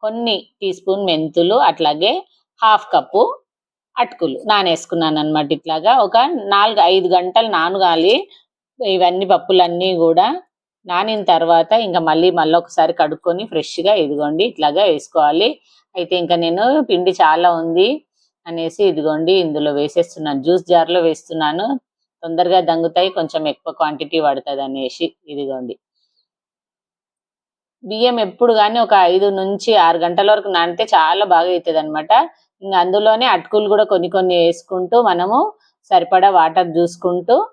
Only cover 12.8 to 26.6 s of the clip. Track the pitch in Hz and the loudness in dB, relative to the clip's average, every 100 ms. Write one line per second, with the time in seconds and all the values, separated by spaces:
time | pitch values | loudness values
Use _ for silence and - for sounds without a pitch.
12.8 | 160 170 151 156 - 175 220 165 147 - | -2 0 -2 -2 -4 -4 -4 -8 -8 -6
13.8 | 175 214 151 147 147 156 220 - 151 147 | -2 0 0 -2 -4 -2 -4 -2 -2 0
14.8 | 202 151 - 165 147 156 214 302 _ _ | 0 0 -2 0 0 2 0 -2 _ _
15.8 | _ 190 175 180 170 170 170 175 226 294 | _ -10 -4 -4 -2 -2 0 -2 0 0
16.8 | 247 180 180 180 165 160 180 170 165 165 | 0 0 0 2 2 4 2 0 -2 0
17.8 | 202 302 _ _ _ _ 170 170 165 165 | 0 -2 _ _ _ _ -14 -8 -8 -2
18.8 | 202 156 156 156 165 190 170 151 147 143 | -2 0 -2 -2 0 0 0 -2 -2 -2
19.8 | 147 170 170 - 156 139 131 180 180 175 | -4 -2 -4 -6 -6 -6 0 0 2 2
20.8 | 160 180 165 156 _ 160 151 160 214 269 | 2 0 0 -2 _ -4 -4 -2 -4 -6
21.8 | _ _ _ _ 165 165 175 185 170 165 | _ _ _ _ -10 -2 2 2 2 -2
22.8 | 165 170 185 185 160 165 156 143 - - | 0 0 -2 -2 -4 -4 -6 -6 -10 -6
23.8 | 156 151 147 160 151 139 143 139 135 135 | -6 -6 -6 -2 -2 -2 -6 -8 -6 -6
24.8 | 131 - 165 _ 156 143 139 131 127 - | -8 -6 -8 _ _ -10 -8 -8 -10 -14
25.8 | _ _ _ _ _ _ _ _ | _ _ _ _ _ _ _ _